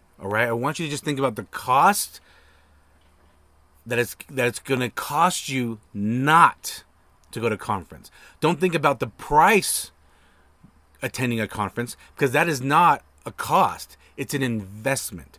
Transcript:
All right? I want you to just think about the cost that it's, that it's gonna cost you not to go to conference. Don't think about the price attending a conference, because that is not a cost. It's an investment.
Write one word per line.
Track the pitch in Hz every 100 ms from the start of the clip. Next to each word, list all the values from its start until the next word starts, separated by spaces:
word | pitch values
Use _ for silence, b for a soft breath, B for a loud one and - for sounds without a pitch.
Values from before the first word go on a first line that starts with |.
| _ -
All | 98
right? | 107 120
I |
want | 117 135 156
you | 160
to |
just | 143
think | 160 135
about | 135 110
the |
cost | 95 - - 131 175 208 - - b b b b b b b b _ _ _ _ _ _ _ _ 117
that | 120
it's, | 120 - -
that | 135 123
it's | -
gonna | - 127 123
cost | - - 147 180 - -
you | 131 117 110 _
not | 101 104 120 143 165 147 - - - - _ _ _ _
to | 117
go | 113
to | 104
conference. | - 101 87 - - B B B
Don't | 151 156
think | 185
about | 160 147 135
the | 120
price | - - 147 180 214 - - - _ b b b b b _ - _ _ _
attending | 127 - 127 113
a | 107
conference, | - 101 - 120 - b -
because | 139
that | 139 170
is | 135
not | 135 156 175 139 - _
a | -
cost. | - - 170 135 87 - - b -
It's | 139
an | 143
investment. | 131 110 95 104 127 135 - 87 71